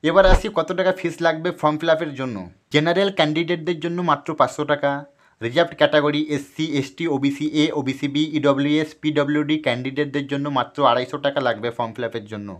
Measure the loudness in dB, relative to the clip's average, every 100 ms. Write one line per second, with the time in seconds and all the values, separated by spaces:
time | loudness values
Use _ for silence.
0 | 4 6 8 6 4 -2 -2 0 0 0
1 | -4 0 0 0 -2 0 0 0 2 0
2 | 0 -6 -6 -6 -10 -16 _ 0 2 2
3 | 0 2 0 0 -2 -2 -2 -4 -4 -4
4 | 0 0 -2 0 0 0 -2 0 0 -2
5 | -8 _ _ _ -4 0 0 2 4 4
6 | 2 0 0 -4 -4 -6 -2 -2 -4 -4
7 | -2 0 0 -2 -2 0 0 0 -4 -4
8 | -4 -2 -2 0 2 2 2 0 -2 -4
9 | -2 0 0 0 0 -2 0 -4 -4 -4
10 | -4 -4 -4 -4 -2 -2 -4 2 2 2
11 | 0 -4 -2 0 -2 -2 -4 -4 -8 -4
12 | -6 -6 -10 -12 -12 -14